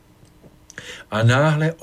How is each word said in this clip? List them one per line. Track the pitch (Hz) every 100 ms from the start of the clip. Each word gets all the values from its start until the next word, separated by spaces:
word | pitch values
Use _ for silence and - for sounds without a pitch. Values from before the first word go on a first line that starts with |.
| _ _ - _ - - - - - - -
A | 107 113
náhle | 127 156 151 156 165